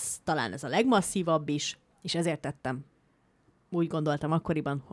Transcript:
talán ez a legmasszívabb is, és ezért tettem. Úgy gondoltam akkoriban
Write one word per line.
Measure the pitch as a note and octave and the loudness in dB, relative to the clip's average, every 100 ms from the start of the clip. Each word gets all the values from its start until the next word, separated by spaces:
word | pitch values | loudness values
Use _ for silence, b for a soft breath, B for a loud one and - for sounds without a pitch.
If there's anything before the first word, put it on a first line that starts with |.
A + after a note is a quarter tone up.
| - - | -6 -4
talán | - D3+ A2+ | -2 0 0
ez | A#2+ | -4
a | C#3 | -2
legmasszívabb | E3 B3+ G#3+ - G3 E3+ D#3 D3+ | 2 4 4 4 0 2 2 2
is, | D3 - - _ _ | -2 -4 -8 _ _
és | - E3+ | -4 0
ezért | E3+ D3+ | 0 -2
tettem. | C#3 - B2+ B2+ - _ _ _ _ _ _ _ _ | -6 -6 -6 -6 -10 _ _ _ _ _ _ _ _
Úgy | F3 E3+ | 0 0
gondoltam | D#3+ D3+ D3 D3+ | 0 0 0 0
akkoriban | D#3+ - D#3 C#3 C#3+ - | 0 0 -2 -2 -4 -6